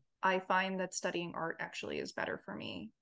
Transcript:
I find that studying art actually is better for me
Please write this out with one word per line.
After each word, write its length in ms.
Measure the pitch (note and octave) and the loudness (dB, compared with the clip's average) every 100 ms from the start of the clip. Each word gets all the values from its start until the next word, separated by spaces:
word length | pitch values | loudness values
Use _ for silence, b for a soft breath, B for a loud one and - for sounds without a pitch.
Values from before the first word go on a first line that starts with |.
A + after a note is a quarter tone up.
| _ _ | _ _
I 180 | F#3+ F#3 | 4 4
find 400 | F#3 F#3 F#3+ F#3 | 4 4 4 0
that 140 | F3+ | -2
studying 400 | - F3+ F3 E3+ D#3+ | 0 0 0 -2 -2
art 220 | E3 - | -2 -2
actually 400 | - - - D2 | -6 -4 -4 -2
is 120 | - | -2
better 300 | - - - | -2 -2 -2
for 120 | - G3+ | -6 -8
me 360 | A3+ - A3 - | -6 -8 -10 -14